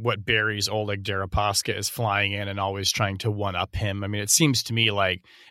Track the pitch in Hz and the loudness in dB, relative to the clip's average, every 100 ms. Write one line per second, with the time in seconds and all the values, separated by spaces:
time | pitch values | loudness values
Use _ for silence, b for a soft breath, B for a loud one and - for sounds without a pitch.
0 | 117 110 196 110 107 104 98 107 104 101 | -2 -2 2 2 2 0 -2 -2 -2 -2
1 | 101 98 95 - 104 101 - 98 101 - | -2 -2 0 2 2 2 -2 -2 -4 -2
2 | 113 101 101 101 101 98 98 98 98 - | 0 2 0 -2 -6 -4 -4 -2 -2 0
3 | 104 95 117 104 101 90 95 - 104 98 | 0 0 -2 -2 -2 -2 -2 -2 -2 -2
4 | 98 104 101 - 156 120 - 117 110 101 | -4 -4 2 4 4 2 0 2 2 4
5 | 95 92 _ b b | 2 0 _ b b